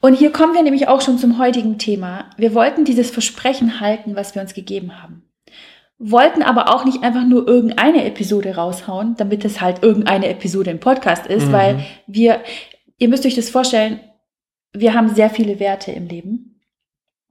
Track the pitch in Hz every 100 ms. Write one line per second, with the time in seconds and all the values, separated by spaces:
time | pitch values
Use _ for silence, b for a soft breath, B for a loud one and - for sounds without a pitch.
0 | 262 262 294 302 320 339 311 269 277 262
1 | 269 247 240 233 247 247 220 214 - 202
2 | 180 185 - - 220 214 240 302 285 247
3 | 247 - - - 254 269 233 220 208 220
4 | 220 202 202 - 190 - 190 196 180 -
5 | 170 170 _ _ _ b b b b _
6 | 220 233 294 330 262 233 - 247 262 254
7 | 240 240 247 247 - 247 226 - 262 330
8 | 226 - 185 208 190 175 170 180 - 185
9 | 214 233 202 208 208 202 180 180 226 208
10 | 208 196 196 180 196 190 185 165 - 262
11 | 233 170 - 196 143 165 196 131 143 B
12 | - 202 226 226 B B B B _ _
13 | 240 254 262 247 226 254 254 226 214 214
14 | - _ _ _ _ _ _ 208 220 220
15 | 220 208 214 214 214 196 202 196 - 180
16 | 175 170 180 233 - _ _ _ _ _
17 | _ _ _